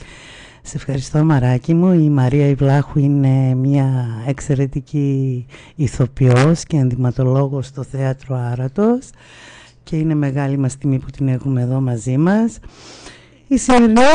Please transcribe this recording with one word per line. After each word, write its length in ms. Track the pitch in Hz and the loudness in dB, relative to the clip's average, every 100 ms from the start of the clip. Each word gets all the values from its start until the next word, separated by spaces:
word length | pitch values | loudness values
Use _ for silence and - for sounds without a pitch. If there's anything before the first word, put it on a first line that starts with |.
| - - - - - - | -20 -20 -20 -20 -20 -20
Σε 160 | - - | -14 -12
ευχαριστώ, 460 | - 139 131 151 | -6 -6 -2 0
Μαράκι 500 | 156 143 123 127 - | 2 2 2 0 0
μου. 180 | 165 185 | 2 4
Η 180 | 175 151 | 4 4
Μαρία 380 | 143 127 143 143 | 2 2 2 2
Ιβλάχου 520 | 139 139 139 139 151 | 2 2 2 0 0
είναι 540 | 139 143 135 131 131 | 0 2 2 2 2
μια 540 | 127 131 139 135 131 123 113 123 | 0 0 0 0 -2 -4 -6 -6
εξαιρετική 1200 | 135 - 135 135 139 131 151 139 135 135 123 120 - - - | -6 -4 -2 -2 -6 -6 -4 -2 -2 -2 -6 -10 -20 -20 -4
ηθοποιός 880 | 135 - 127 - 127 123 143 170 | -4 0 -2 2 2 4 4 2
και 140 | - 156 | 0 0
ενδυματολόγος 880 | 127 120 123 117 127 131 139 139 131 | 0 0 -2 0 0 0 0 -4 -8
στο 160 | - | -12
Θέατρο 520 | 127 131 135 131 - 127 | -12 -6 -6 -6 -8 -6
Άρατος 720 | 120 123 131 - 214 247 - - - - - - - _ | -6 -6 -6 -2 0 0 -4 -20 -20 -20 -20 -20 -20 _
και 120 | - 160 | -8 -4
είναι 200 | 156 151 | -2 0
μεγάλη 420 | 143 135 139 139 | -2 -2 -4 -2
μας 200 | 131 - | -4 -4
τιμή 220 | 143 135 | -4 -4
που 100 | - | -6
την 180 | - 135 | -6 -4
έχουμε 340 | 127 139 127 | -2 -2 -4
εδώ 200 | 123 131 | -2 -2
μαζί 360 | 131 117 107 131 | -2 -4 -4 0
μας. 420 | 165 208 226 - - - - - - - - _ _ | 2 2 0 -4 -18 -20 -20 -20 -20 -20 -20 _ _
Η 100 | 269 | -2
σημερινή 440 | - 247 233 220 269 | 2 4 4 6 6